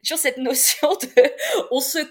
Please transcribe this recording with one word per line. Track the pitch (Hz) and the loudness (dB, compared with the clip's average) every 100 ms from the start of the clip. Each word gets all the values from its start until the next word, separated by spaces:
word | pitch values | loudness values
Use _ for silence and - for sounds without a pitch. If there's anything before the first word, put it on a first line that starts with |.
Toujours | - 320 | -6 -2
cette | 254 254 | -4 -2
<laughs> | |
notion | 262 262 - - 302 | -4 0 0 0 0
de, | 392 - - 262 - 640 480 - | 0 2 4 4 2 -2 -2 -2
on | 254 | -2
se | - 330 285 | -2 -6 -6